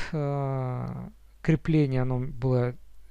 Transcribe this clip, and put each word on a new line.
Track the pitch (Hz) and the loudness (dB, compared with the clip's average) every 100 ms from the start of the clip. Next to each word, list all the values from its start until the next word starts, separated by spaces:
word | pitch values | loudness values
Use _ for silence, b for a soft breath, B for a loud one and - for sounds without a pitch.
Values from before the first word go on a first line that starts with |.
| - | -4
э, | 156 143 143 139 135 127 123 123 123 127 - - - | -2 -2 -2 -2 -2 -2 -4 -6 -6 -10 -14 -20 -4
крепление, | - 156 - 156 143 131 | 2 2 4 4 4 2
оно | 127 123 | 2 0
было, | 131 127 131 127 123 123 - - - | -2 -2 2 2 2 -4 -14 -18 -18